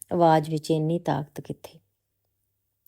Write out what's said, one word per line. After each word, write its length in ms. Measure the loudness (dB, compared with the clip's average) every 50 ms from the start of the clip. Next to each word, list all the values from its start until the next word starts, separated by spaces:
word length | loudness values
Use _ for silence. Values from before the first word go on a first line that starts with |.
| -12 -6
ਆਵਾਜ਼ 380 | 0 4 4 6 6 4 2 0
ਵਿੱਚ 220 | -4 -4 -2 -2
ਇੰਨੀ 280 | -2 0 0 -2 -2 -2
ਤਾਕਤ 420 | -2 -2 -4 -4 -4 -8 -12 -16
ਕਿੱਥੇ? 380 | -12 -12 -12 _ -14 -20 -20 -20 _ _ _ _ _ _ _ _ _ _ _ _ _ _ _ _ _ _ _ _ _